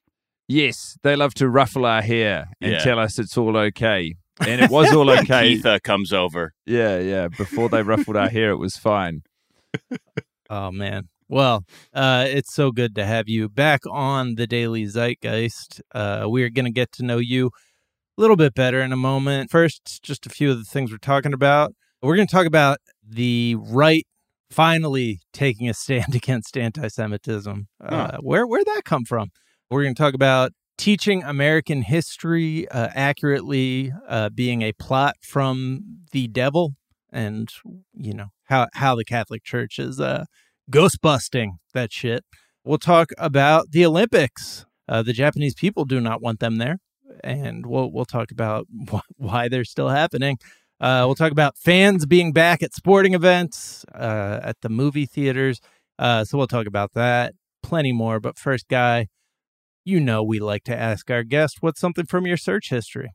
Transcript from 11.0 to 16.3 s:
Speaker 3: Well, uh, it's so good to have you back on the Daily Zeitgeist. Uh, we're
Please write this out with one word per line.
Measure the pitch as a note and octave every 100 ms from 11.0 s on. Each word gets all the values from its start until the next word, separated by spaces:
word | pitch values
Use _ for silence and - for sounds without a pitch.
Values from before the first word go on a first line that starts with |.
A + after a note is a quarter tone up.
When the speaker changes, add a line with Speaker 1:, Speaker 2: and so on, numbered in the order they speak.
| F2+ _ -
Speaker 3:
Well, | C3 C3 A2 F#2+ - _
uh, | C3+ C3 B2+ C3
it's | C#3 -
so | - C#3
good | A#2 A#2+ G#2
to | G2+
have | A2+ G#2+
you | A2 G#2+
back | G#2 D3+ C#3 A2+
on | B2+ C3+ C3+ B2+
the | A2+ A#2
Daily | A#2+ A#2 A2+ G#2
Zeitgeist. | A2 A#2+ B2 A2+ A2 A2+ - - - -
Uh, | A#2+ G2+ G#2
we're | G#2+